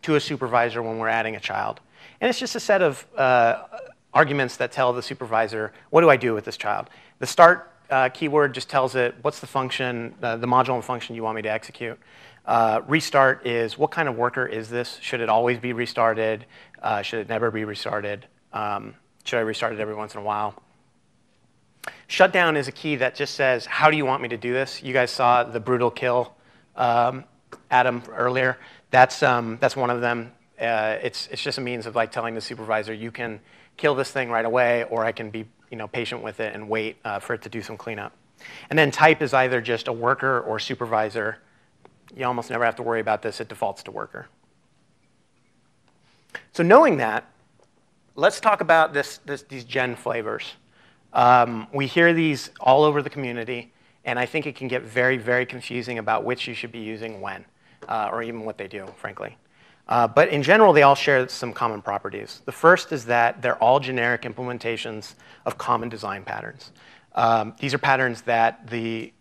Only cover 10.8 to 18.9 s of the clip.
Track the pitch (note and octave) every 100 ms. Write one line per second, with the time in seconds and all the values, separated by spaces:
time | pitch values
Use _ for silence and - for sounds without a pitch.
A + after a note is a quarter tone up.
10.8 | - B2 - A#2 A2 A2 G#2+ G#2+ - -
11.8 | A#2 B2 _ - - - - A#2 A2+ A2
12.8 | - D#3 - C#3+ C3+ C3 B2 A#2 A2+ -
13.8 | D3 - D3+ A2+ A#2+ C3 B2+ A2 A2 A#2+
14.8 | A#2+ - - B2+ A2+ A2 A#2+ A#2+ B2 A#2
15.8 | A#2+ - A#2 A2 A2 A2 - - - -
16.8 | - G#2 G2 A#2 G#2 A2+ A#2 G#2+ G#2+ G#2
17.8 | G#2+ G#2 G2+ G#2 - _ _ - G#2+ G2+
18.8 | G#2+